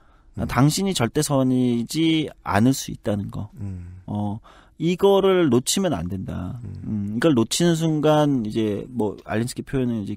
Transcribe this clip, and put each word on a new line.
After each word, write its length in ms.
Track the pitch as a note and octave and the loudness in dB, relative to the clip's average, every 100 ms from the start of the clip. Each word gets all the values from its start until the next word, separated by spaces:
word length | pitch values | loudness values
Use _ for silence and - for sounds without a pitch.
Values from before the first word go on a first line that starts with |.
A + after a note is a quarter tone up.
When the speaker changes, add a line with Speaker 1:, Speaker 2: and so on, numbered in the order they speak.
| _ _ _ - | _ _ _ -8
Speaker 1:
음. 100 | A#2+ | -2
Speaker 2:
당신이 460 | - C#3+ D3 G3 | 4 4 4 0
절대선이지 1400 | F3+ A#2 D3 D3+ C#3 C3 B2+ B2 A#2 A#2 D3+ E3 D#3+ D3 - | 0 0 0 0 2 2 2 2 0 -2 0 2 0 -2 -8
않을 300 | - G2 A#2+ | -2 2 4
수 180 | C3 - | 2 -4
있다는 400 | A2 - G#2 G#2+ | -8 -4 -4 -4
거. 180 | G#2+ G#2 - | -8 -10 -10
Speaker 1:
음. 400 | G2+ F#2 F2 F2+ F#2 | -10 -10 -12 -14 -8
Speaker 2:
어, 340 | G#2+ G#2 G#2 - - - - | -4 -4 -6 -12 -20 -20 -6
이거를 720 | D#3+ F3+ G3 G3 F#3+ F#3 E3 | -2 2 4 6 4 4 4
놓치면 440 | A#2+ - - F#3+ | 4 2 0 0
안 140 | F#2 F2 | -2 -4
된다. 520 | F#2+ F#2+ F2+ F2+ A#2+ | -6 -8 -8 -8 -10
Speaker 1:
음. 100 | G#2+ F#2+ - | -12 -12 -6
Speaker 2:
음, 280 | G#2+ G2+ A2 | -4 -4 0
이걸 160 | E3 | 2
놓치는 420 | A#2 A2+ - E3+ D#3+ | 4 2 2 2 2
순간 720 | E3 D#3 D3+ D3+ D3 C3+ G#2+ | 0 2 2 4 2 0 -2
이제 400 | A2 A2 G2+ - | -2 -2 -2 -6
뭐 280 | B2 G#2+ - - | -4 -4 -4 -6
알린스키 360 | G#2+ A#2+ - | -4 -4 -6
표현은 400 | A2+ C3+ B2 A2+ | -6 -2 -2 -2
이제 120 | G2 | -4